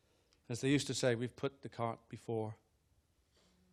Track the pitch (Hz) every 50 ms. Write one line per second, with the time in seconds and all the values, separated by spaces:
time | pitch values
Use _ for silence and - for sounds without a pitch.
0 | _ _ _ _ _ _ _ _ _ - 123 - 131 135 147 135 - - 123 -
1 | - 127 117 110 123 117 - - - 139 - - - 113 - - 117 117 117 -
2 | - - 120 113 - - 117 110 110 110 113 - _ _ _ _ _ _ _ _
3 | _ _ _ _ _ _ _ _ _ _ _ _ _ _